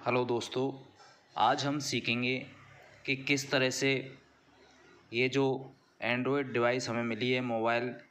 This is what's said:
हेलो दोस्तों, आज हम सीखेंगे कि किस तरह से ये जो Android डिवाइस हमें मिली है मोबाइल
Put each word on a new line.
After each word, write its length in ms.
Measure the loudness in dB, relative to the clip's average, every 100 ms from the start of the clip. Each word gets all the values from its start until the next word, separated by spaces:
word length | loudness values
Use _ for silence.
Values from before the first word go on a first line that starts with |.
| 2
हेलो 180 | 0
दोस्तों, 680 | 2 -2 -2 -2 -2 -4 -16 -20 -20 -20 _ 2
आज 280 | 2 4
हम 140 | 0 -2
सीखेंगे 680 | -2 -2 0 0 0 -4 -6 -18 -20 -20 -20 -14 -4
कि 100 | -4
किस 340 | 0 -2 2
तरह 200 | 2 2
से 480 | 2 0 0 -4 -14 _ _ _ -20 -20 -20 -20 -20 -6
ये 160 | 0 2
जो 460 | 4 2 0 -6 -18 _ _
Android 380 | -2 0 2 0
डिवाइस 460 | 0 2 2 2 0
हमें 140 | -2
मिली 300 | -2 -2 0
है 80 | 0
मोबाइल 540 | 0 0 2 2 0 -8 -16